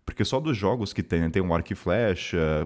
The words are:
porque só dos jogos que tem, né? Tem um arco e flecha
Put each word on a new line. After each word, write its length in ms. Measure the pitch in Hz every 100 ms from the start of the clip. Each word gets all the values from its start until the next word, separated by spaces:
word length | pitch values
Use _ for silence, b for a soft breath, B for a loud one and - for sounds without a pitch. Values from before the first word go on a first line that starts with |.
| -
porque 180 | -
só 160 | 104 131
dos 160 | 156 117
jogos 380 | 95 123 101
que 80 | -
tem, 200 | 87 85
né? 80 | 82
Tem 100 | 95
um 100 | 90
arco 220 | 82 -
e 20 | 98
flecha 600 | 90 95 113 87 - 90 80 78